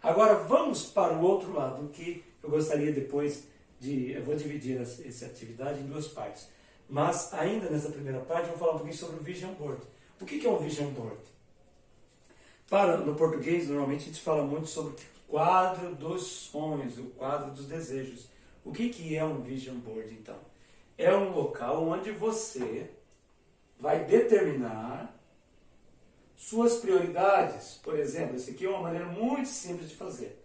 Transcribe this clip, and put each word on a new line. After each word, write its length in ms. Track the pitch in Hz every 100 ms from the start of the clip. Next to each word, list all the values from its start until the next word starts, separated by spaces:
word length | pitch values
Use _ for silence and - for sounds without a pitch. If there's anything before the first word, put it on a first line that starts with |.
Agora 340 | - 170 220 214
vamos 480 | 156 262 294 -
para 300 | - - 185
o 80 | 160
outro 320 | 175 196 -
lado, 360 | 175 139 135 143
que 340 | 160 170 170 - -
eu 80 | 151
gostaria 420 | 151 151 147 151
depois 560 | 143 - 143 147 - - - - -
de, 320 | 127 139 123
eu 120 | -
vou 120 | 135 147
dividir 440 | 147 147 127 127
essa, 260 | 120 - 139
essa 200 | 117 -
atividade 540 | - 113 117 139 139
em 80 | 139
duas 200 | 147 147
partes. 400 | - 123 - - - - _ _
Mas 440 | 139 165 175 -
ainda 360 | - 165 220 180
nessa 200 | 151 151
primeira 300 | 143 139 131
parte 240 | 127 165
eu 60 | 170
vou 80 | 165
falar 140 | 165
um 40 | 156
pouquinho 200 | 147 165
sobre 200 | 175 160
o 60 |
Vision 300 | 151 180 190
Board. 280 | 202 147 123 - - - -
O 60 | 190
que 140 | 294
que 80 | 233
é 20 |
um 80 | 202
Vision 320 | 147 147 143
Board? 300 | 123 113 101 - - _ _ _ _ _ _ _ _ - - - - -
Para, 280 | 196 190 165
no 180 | 143 147
português, 520 | 160 151 131 175 143
normalmente 360 | 143 139 147
a 20 | -
gente 160 | -
fala 220 | - 151
muito 240 | 143 147 160
sobre 280 | - 147 - - - -
quadro 680 | 147 160 185 185 180 175 156
dos 280 | 156 185
sonhos, 760 | - - - 147 156 147 131 117
o 80 | 127
quadro 400 | - 131 143 139
dos 140 | 135 139
desejos. 600 | 160 165 135 131 120 - - - -
O 80 | -
que 180 | 160 240
que 260 | 240 165 156
é 60 |
um 180 | 156 139
Vision 360 | 120 131 127 123
Board, 360 | 113 110 110
então? 240 | 113 - - - - - - - -
É 180 | 175 196
um 180 | 190
local 540 | 151 143 - - 160 165
onde 240 | 180 190
você 800 | 208 214 208 - 135 117 110 - - _ _ _ _ _ _ _ _
vai 260 | 135 160 -
determinar 1120 | 226 226 208 165 135 117 110 117 - - - _ _ _ _ - _ _ _ _ _ _ -
suas 420 | - 220 233 233
prioridades. 1040 | - 180 170 170 196 196 - - - -
Por 140 | - 151
exemplo, 380 | 139 165 127 127
esse 160 | 127
aqui 140 | 120 190
é 40 |
uma 120 | 190
maneira 240 | 170 165 175
muito 420 | 180 240 277 -
simples 420 | - 180 165 151
de 60 | -
fazer. 480 | 190 - - -